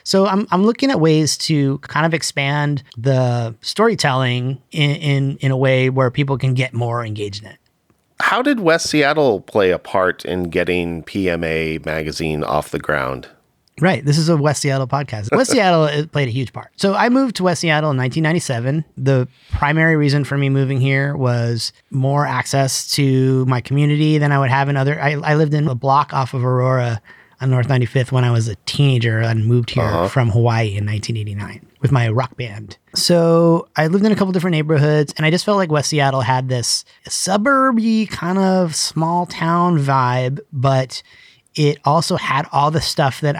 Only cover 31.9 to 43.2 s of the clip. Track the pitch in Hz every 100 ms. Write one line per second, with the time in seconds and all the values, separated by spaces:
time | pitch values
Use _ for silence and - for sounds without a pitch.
31.9 | 135 117 110 123 - 123 104 107 - _
32.9 | - - 175 165 165 170 165 - - 156
33.9 | 196 214 202 196 180 180 156 156 156 147
34.9 | 151 143 - 156 175 - 202 180 151 -
35.9 | 151 139 135 131 131 131 123 117 - -
36.9 | _ - - 180 202 233 269 262 226 226
37.9 | 220 214 - 170 190 190 185 175 151 -
38.9 | 156 160 175 170 - 165 175 175 165 139
39.9 | 135 123 127 127 139 - 139 135 135 131
40.9 | - - - - _ _ - 147 143 139
41.9 | 156 - 175 - 135 160 139 143 160 -
42.9 | - 139 -